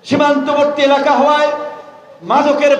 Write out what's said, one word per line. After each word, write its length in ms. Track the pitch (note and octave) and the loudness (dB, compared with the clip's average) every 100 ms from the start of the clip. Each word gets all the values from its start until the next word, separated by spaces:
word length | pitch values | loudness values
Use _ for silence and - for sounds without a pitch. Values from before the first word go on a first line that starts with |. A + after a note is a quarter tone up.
সীমান্তবর্তী 760 | - C#4+ D4 C#4+ C#4 D4 C#4+ D4 | -4 0 2 0 0 0 0 0
এলাকা 300 | C#4 C#4 C#4 C4+ | 0 2 2 2
হওয়ায় 300 | C#4+ D4 D4 - - - - - - - E3+ | 2 2 0 -2 -10 -14 -18 -20 -20 -20 -2
মাদকের 420 | B3 D4 C#4+ D4 C#4+ | 0 0 0 2 0